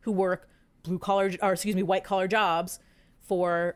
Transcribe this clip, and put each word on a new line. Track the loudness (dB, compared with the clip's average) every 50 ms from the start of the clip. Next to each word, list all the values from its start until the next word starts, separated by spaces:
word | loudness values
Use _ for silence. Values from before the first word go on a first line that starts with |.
who | -6 -2
work | 0 0 2 0 0 -4 -6 -12 _ _ _ _ _ _
blue | -8 -6 -6
collar, | -4 0 0 2 2 2 0 0 0 0
or | 0 0
excuse | 0 -2 -2 -2
me, | 0 0
white | 0 0 0 0
collar | 0 -2 0 0
jobs | 2 2 2 2 2 2 0 -2 -4 -8 -14 _ _ _ _ _ _ _ _
for | -8 -4 -2 0 0 2 2 0 0 -2 -4